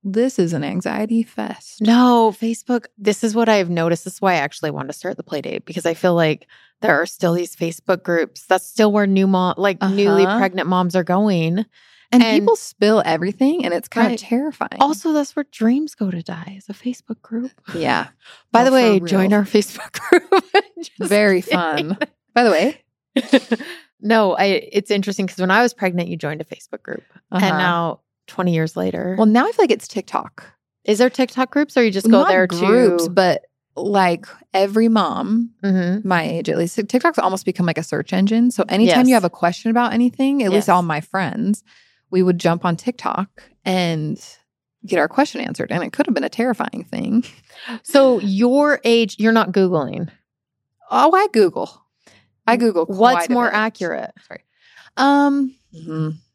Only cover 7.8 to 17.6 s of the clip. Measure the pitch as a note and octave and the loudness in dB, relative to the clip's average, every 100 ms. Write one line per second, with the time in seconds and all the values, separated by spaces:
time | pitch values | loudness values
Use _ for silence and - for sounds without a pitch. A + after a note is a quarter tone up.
7.8 | - F#3 F#3 E3+ - - - F#3 - - | -4 -4 0 -2 -2 -8 -2 -2 0 0
8.8 | G#3+ G#3 G3 F#3+ F#3+ F#3 F3+ - G3+ - | 2 2 2 2 2 2 0 0 -2 0
9.8 | F#3+ G3 G3+ G3 F#3+ A3 F#3+ F#3 D#3+ F3+ | -2 0 2 4 2 2 0 -2 -2 0
10.8 | F3+ F#3 E3+ F3+ G#3+ F3+ D#3+ F3+ A3 _ | 0 -2 0 0 2 0 0 -4 -6 _
11.8 | _ _ _ B3 A3+ C#4 G#4+ A4 - - | _ _ _ 4 6 4 2 0 -4 0
12.8 | G#3 A3 E3 D#3+ F3 G3 C4+ E4+ F#3 E3+ | 2 4 2 -2 -2 0 0 0 -2 -4
13.8 | - A#3 A3+ A#3 - A#3+ D4+ - - - | -4 0 0 0 -2 -2 -2 -6 -8 0
14.8 | C#4+ D4+ E4 D4+ C#4+ - C#4+ - A3 C4 | 0 2 -2 0 -2 -6 -10 -2 0 0
15.8 | D#4 - G3 F3 E3 E3+ F3 G3 - G3+ | -4 -6 -6 -6 -10 -14 -14 -20 -16 -12
16.8 | B3 B3 _ A3+ _ A3+ B3+ _ | -10 -12 _ -16 _ -10 -10 _